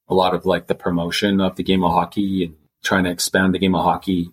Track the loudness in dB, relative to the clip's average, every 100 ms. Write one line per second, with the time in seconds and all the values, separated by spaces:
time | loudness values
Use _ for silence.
0 | -2 0 2 0 0 -2 -2 -4 -2 -2
1 | -2 -2 0 2 0 -2 0 2 2 0
2 | -2 -2 -2 -2 -4 -8 _ _ -2 0
3 | 0 -2 -2 0 2 2 2 2 0 0
4 | -2 -2 -4